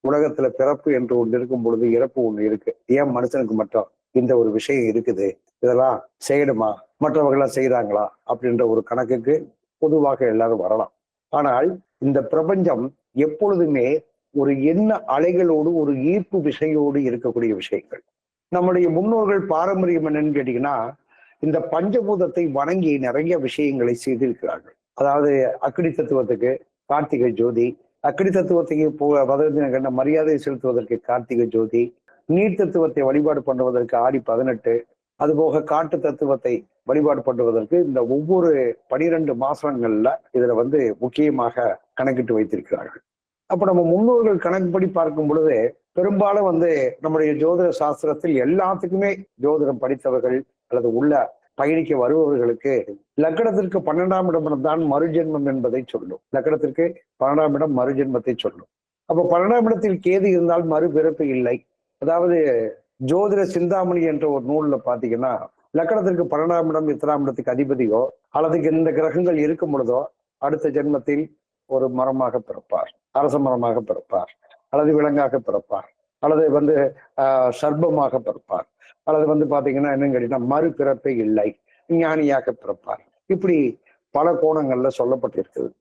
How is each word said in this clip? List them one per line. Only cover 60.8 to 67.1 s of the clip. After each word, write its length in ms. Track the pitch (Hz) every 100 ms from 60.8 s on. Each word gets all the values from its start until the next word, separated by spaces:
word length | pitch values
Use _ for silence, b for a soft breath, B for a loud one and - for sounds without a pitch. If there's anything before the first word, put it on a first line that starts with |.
| 170 151 156 156 147
இல்லை. 280 | 127 120 117 _ _ _ _
அதாவது 360 | - 170 175 175 151 120 110 - _ _
ஜோதிட 380 | 131 170 208 196
சிந்தாமணி 560 | 180 185 175 190 180 175
என்ற 200 | 165 151 156
ஒரு 140 | 139
நூல்ல 340 | 123 151 151 135
பாத்தீங்கன்னா, 540 | 127 123 117 117 131 110 - _ _
லக்னத்திற்கு 520 | - 165 214 185 175 170
பன்னெண்டாம் 440 | 151 165 170 160
இடம் 180 | 156 156
எத்தனாம் 380 | 143 147